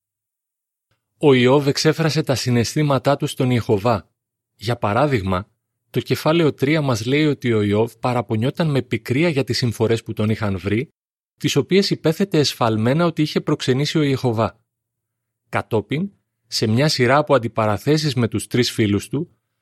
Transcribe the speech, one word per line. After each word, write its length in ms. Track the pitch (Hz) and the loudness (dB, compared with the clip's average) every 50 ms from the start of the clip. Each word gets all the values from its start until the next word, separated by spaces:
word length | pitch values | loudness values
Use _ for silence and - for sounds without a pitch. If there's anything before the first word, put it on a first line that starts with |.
| _ _ _ _ _ _ _ _ _ _ _ _ _ _ _ _ _ _ _ _ _ _ _ | _ _ _ _ _ _ _ _ _ _ _ _ _ _ _ _ _ _ _ _ _ _ _
Ο 160 | - 160 147 131 | 0 4 4 6
Ιώβ 340 | 127 120 123 135 147 139 | 6 6 6 4 4 2
εξέφρασε 560 | 143 135 - - 156 147 - 160 156 123 156 147 | 0 0 0 0 0 0 0 0 -2 0 -2 -2
τα 120 | - 131 | -2 -2
συναισθήματά 840 | - - 123 120 120 110 - - 151 151 143 139 131 - 135 143 | -2 0 0 0 0 0 0 -2 -2 0 0 0 0 2 0 0
του 100 | - 151 | 0 -2
στον 240 | 143 - - 135 127 | -4 -2 -2 0 0
Ιεχωβά. 580 | 127 117 - - 113 98 98 123 113 95 - _ _ _ _ _ _ _ _ _ _ | 0 0 0 0 0 0 2 0 0 -2 -4 _ _ _ _ _ _ _ _ _ _
Για 220 | - - 110 117 | -12 -8 -6 -6
παράδειγμα, 720 | - - 104 104 120 147 151 135 107 92 95 95 90 98 _ _ _ _ _ _ _ _ _ | -4 -2 -2 0 0 0 0 0 -2 -2 -2 -4 -4 -4 _ _ _ _ _ _ _ _ _
το 100 | - 123 | -6 -6
κεφάλαιο 540 | - - 127 - - 156 160 170 165 139 - | -4 -4 -4 -2 0 0 2 2 2 0 0
τρία 280 | - 139 139 160 160 | 0 -2 0 0 0
μας 240 | 143 135 120 101 110 | 0 -2 -2 -2 -2
λέει 200 | 123 139 151 156 | -2 0 0 2
ότι 280 | 151 135 - - 120 113 | 0 -2 -2 -2 0 0
ο 80 | 107 | 0
Ιώβ 320 | 104 104 101 107 113 117 - _ | 2 2 2 0 0 -2 -4 _
παραπονιόταν 680 | - 127 120 123 107 - 117 110 113 139 - - 175 156 | -4 -2 -2 -2 -2 -2 -2 -2 -2 -2 -2 -2 -2 0
με 120 | 139 131 | 0 -2
πικρία 480 | 120 - 120 110 - - 120 139 170 175 | -2 -2 -6 -6 -4 -2 -2 0 0 0
για 140 | 147 135 - | 0 0 -2
τις 140 | - 117 | -2 -2
συμφορές 460 | - 131 120 104 - 113 107 113 110 - | -2 -2 -2 -2 0 0 0 0 -2 -4
που 100 | - - | -6 -4
τον 160 | - 107 107 | -2 0 0
είχαν 280 | 110 - 110 101 95 | 0 -2 -2 -4 -4
βρει, 320 | 90 85 98 101 113 143 - _ _ _ _ _ _ _ _ _ | -4 -4 -2 -2 -2 -4 -6 _ _ _ _ _ _ _ _ _
τις 180 | - - 147 - | -6 -4 -2 0
οποίες 340 | 143 - - 180 196 196 - | 0 0 2 2 2 2 0
υπέθετε 480 | 156 - - 156 160 - 202 202 - | -2 -2 -2 -2 0 0 -2 0 0
εσφαλμένα 680 | 156 139 - - - 131 113 110 107 110 120 139 165 175 | 0 0 0 0 0 0 0 0 2 2 2 2 2 0
ότι 160 | 170 160 - | 0 0 -2
είχε 200 | 151 - - 185 | -2 -2 -2 -4
προξενήσει 560 | - - 151 - - 139 127 131 147 - - | -2 -2 -4 -2 0 0 0 0 0 -2 0
ο 40 | 160 | 0
Ιεχωβά. 580 | 147 143 135 123 - 127 110 110 113 98 - _ _ _ _ _ _ _ _ _ _ _ _ _ _ _ _ _ _ - | 0 0 0 0 0 -2 0 0 -2 -2 -4 _ _ _ _ _ _ _ _ _ _ _ _ _ _ _ _ _ _ -8
Κατόπιν, 640 | - 117 - - 120 107 98 - 135 156 196 202 _ _ _ _ _ _ _ | -6 -6 -4 -2 -4 -4 -2 -2 -4 -4 -6 -6 _ _ _ _ _ _ _
σε 200 | - - - 123 | -10 -6 -2 -2
μια 200 | 107 110 120 147 | 0 2 2 2
σειρά 300 | 156 - - 127 117 135 | 2 2 0 2 2 2
από 180 | 151 147 - 143 | 2 2 2 2
αντιπαραθέσεις 800 | 127 113 110 - - 110 107 104 95 - 143 151 156 151 151 120 | 2 0 -2 -2 0 0 0 0 0 0 0 0 0 0 -2 -2
με 140 | 131 117 | 0 -2
τους 200 | 104 - 101 - | 0 -2 -4 -6
τρεις 240 | - - 123 120 - | -2 0 0 0 0
φίλους 360 | - - 113 101 101 98 - | 0 0 0 2 0 0 -2
του, 300 | - - 139 175 - _ _ _ _ _ _ | -4 -6 -6 -6 -8 _ _ _ _ _ _